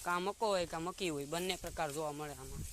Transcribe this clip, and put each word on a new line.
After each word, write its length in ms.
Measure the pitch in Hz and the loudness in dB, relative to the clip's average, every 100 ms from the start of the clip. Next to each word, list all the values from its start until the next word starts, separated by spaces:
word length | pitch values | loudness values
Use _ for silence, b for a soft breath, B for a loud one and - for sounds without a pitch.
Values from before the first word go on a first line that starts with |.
કાં 200 | 175 175 | 0 2
મકો 220 | 185 202 220 | 2 2 4
હોય 200 | 190 165 | 4 2
કાં 160 | 165 | 0
મકી 260 | 170 180 185 | -2 0 0
હોય, 160 | 143 143 | 0 0
બંને 320 | 170 185 175 | 0 0 -2
પ્રકાર 360 | 170 - 156 | -2 -2 0
જોવા 200 | 143 151 | 0 -2
મળે 200 | 147 151 | -2 -4
આમાં. 300 | 131 131 - - | -6 -6 -6 -6